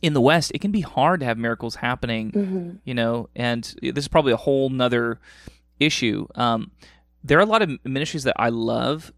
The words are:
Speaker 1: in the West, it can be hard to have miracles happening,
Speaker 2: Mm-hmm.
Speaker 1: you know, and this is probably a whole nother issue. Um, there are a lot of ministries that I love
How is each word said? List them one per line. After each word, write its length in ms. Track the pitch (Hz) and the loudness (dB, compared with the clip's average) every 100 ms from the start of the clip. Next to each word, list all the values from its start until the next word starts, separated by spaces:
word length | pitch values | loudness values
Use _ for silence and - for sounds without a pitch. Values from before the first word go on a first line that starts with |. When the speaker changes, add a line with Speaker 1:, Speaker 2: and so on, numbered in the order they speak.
Speaker 1:
in 100 | 165 | 2
the 80 | 151 | 4
West, 300 | 123 170 151 | 6 4 2
it 60 | - | -4
can 120 | 196 | -2
be 80 | 208 | -2
hard 400 | 151 - 139 180 | -2 0 2 2
to 60 | 131 | 0
have 120 | 113 | -2
miracles 380 | 117 117 117 - | -2 -4 -6 -6
happening, 560 | 120 123 120 113 110 | -4 -2 -2 -4 -2
Speaker 2:
Mm-hmm. 380 | - 190 190 175 175 | -2 -2 -4 -6 -12
Speaker 1:
you 100 | - | -8
know, 340 | 123 117 120 113 - | -2 -2 -2 -6 -6
and 260 | 120 117 113 - | -2 -2 -6 -8
this 240 | 131 131 | -6 -4
is 40 | 143 | 2
probably 240 | 165 143 | 2 4
a 40 | 113 | 2
whole 320 | - 139 135 | 2 0 0
nother 500 | 131 123 120 117 117 _ - - _ _ _ | 0 0 2 0 -4 _ -20 -20 _ _ _
issue. 480 | 151 - 120 104 - | 0 2 -2 -2 -6
Um, 380 | - 120 113 107 _ - _ _ _ | -2 0 0 -4 _ -20 _ _ _
there 160 | 139 147 | 2 4
are 40 | |
a 40 | 208 | 4
lot 160 | 226 | 4
of 80 | 196 131 | 2 -2
ministries 400 | - 135 151 160 | -6 -6 -4 -4
that 100 | 131 - | -2 2
I 100 | 117 | 0
love 640 | 117 113 117 120 151 160 | 0 -2 0 -2 -4 -8